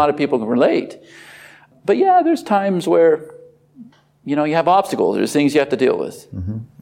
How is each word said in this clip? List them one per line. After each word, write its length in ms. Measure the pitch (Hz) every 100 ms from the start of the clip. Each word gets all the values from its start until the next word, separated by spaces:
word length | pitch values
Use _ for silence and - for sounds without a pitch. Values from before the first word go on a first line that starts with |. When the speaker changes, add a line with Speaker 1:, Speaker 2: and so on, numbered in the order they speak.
Speaker 1:
lot 100 | 147
of 80 | 143
people 200 | 143 131
can 100 | 110
relate. 500 | 123 143 - - - - - - - - - _ _ -
But 100 | 220
yeah, 240 | 381 359
there's 200 | 330 330
times 440 | - 202 196 185 165
where, 380 | 170 165 156 - - - _ _ 269 - _ _ _ 131
you 100 | 143
know, 80 |
you 100 | 151
have 140 | 165 165
obstacles. 480 | 190 190 117 - 101
There's 160 | 101
things 220 | 147 143
you 60 | 147
have 100 | 139
to 80 | 117
deal 180 | 127 -
with. 340 | 67 - -
Speaker 2:
Mm-hmm. 240 | 98 90 110 117 _